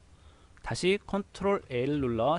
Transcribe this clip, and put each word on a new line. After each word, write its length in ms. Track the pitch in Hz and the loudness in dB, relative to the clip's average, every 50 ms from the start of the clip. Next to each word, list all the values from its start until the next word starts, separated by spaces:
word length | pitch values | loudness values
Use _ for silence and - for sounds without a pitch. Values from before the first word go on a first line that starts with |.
| - - - - - - - - - - - - | -10 -20 -20 -20 -20 -20 -20 -20 -20 -20 -20 -12
다시 380 | - - 120 - 170 180 196 202 - | -8 -6 -4 0 2 2 2 0 -2
컨트롤 600 | - - 196 196 - - - 185 196 202 - - - | -4 -4 -4 -4 -4 -8 -4 0 0 0 0 -2 -4
A를 320 | 131 123 123 139 147 147 | -2 -2 0 0 0 0
눌러 380 | 135 123 117 110 113 143 160 | 0 0 0 2 2 2 2